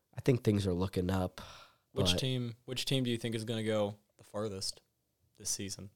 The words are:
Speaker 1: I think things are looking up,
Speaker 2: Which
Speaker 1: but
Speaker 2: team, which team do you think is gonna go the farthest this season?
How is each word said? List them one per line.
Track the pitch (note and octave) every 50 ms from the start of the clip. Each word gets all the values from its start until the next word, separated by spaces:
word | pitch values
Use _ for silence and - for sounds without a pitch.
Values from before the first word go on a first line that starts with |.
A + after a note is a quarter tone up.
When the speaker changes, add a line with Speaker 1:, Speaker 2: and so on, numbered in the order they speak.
| _ _ _
Speaker 1:
I | -
think | - - B2+ A#2 -
things | A2+ G#2 G2+ F#2+
are | F#2+ F2
looking | F2 F#2 F#2 - F#2+ F2+ F2+
up, | F#2+ F#2+ F#2 F#2 - - - - - - - - _ _ _ _
Speaker 2:
Which | - - G2 F#2+ F#2
Speaker 1:
but | -
Speaker 2:
team, | C3+ C3 B2+ B2+ A#2+ A#2 A2 - _
which | - B2+ - -
team | - C#3+ C3+ B2+
do | A#2+
you | A#2
think | A2+ A#2 A#2 A2+
is | A2+ A2
gonna | A#2 A2+ A2+ A2
go | A2 A2 G#2+ G#2 G2+ G#2+ - _ _ _ _
the | -
farthest | - - G#2 A2 A2 F#2+ F#2+ G2 - - - _ _ _ _ _ _ _ _ _ _ _ -
this | G2+ -
season? | - - G2+ F#2+ - - F#2+ G2+ -